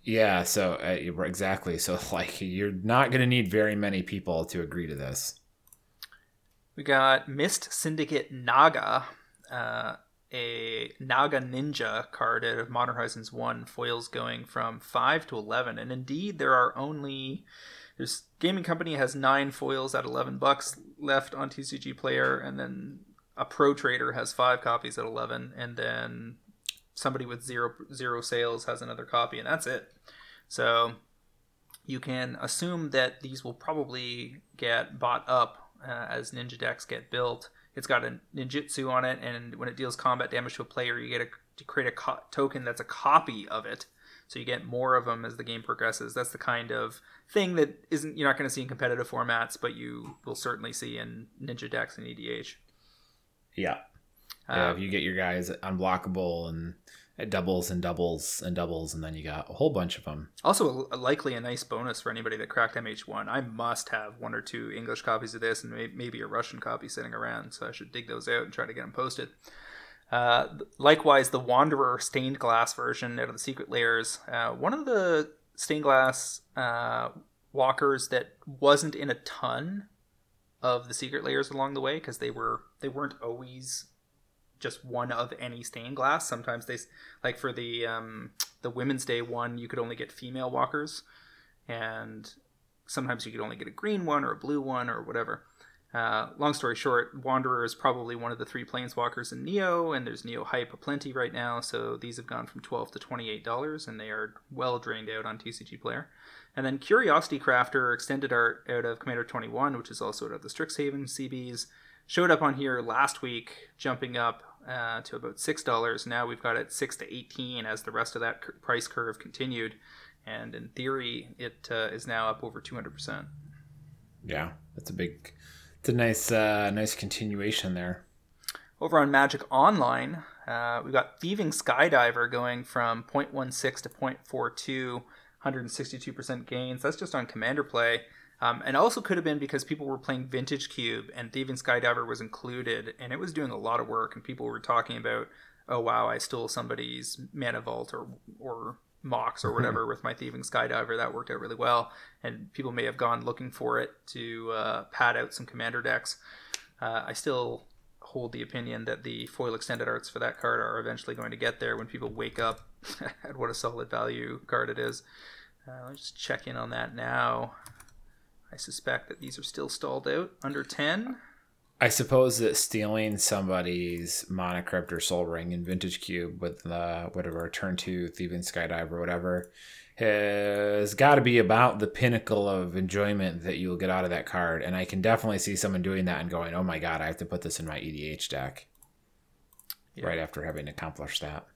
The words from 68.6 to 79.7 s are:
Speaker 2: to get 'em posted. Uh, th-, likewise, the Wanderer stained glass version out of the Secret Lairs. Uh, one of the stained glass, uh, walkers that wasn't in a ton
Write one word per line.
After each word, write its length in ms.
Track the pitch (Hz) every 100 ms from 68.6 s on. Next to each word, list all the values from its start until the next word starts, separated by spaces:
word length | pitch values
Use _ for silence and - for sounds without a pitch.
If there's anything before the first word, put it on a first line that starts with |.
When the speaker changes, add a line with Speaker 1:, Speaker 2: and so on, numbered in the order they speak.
| 117
Speaker 2:
to 80 |
get 80 | 120
'em 100 | 120
posted. 380 | - 131 - 127 _ - - - - - - _
Uh, 360 | 123 120 120 -
th-, 140 | 73 - -
likewise, 520 | 139 156 156 139 127
the 100 | 127
Wanderer 580 | 123 123 151 143 131 123
stained 380 | - 139 131 135
glass 360 | 120 113 117
version 460 | - 123 120 123 120
out 100 | 120
of 60 | 113
the 40 |
Secret 300 | - 131 -
Lairs. 500 | 123 117 117 113 - -
Uh, 240 | 120 117
one 220 | 120 151
of 120 | 277 277
the 460 | 226 185 160 151 - _ -
stained 280 | - 151
glass, 580 | 147 131 131 127 - - _ -
uh, 540 | 123 117 120 117 117 - - _ _
walkers 580 | 139 131 131 143 135 -
that 260 | 127 - _ -
wasn't 500 | 135 139 143 156 -
in 140 | 143
a 60 | 123
ton 720 | - - 123 123 156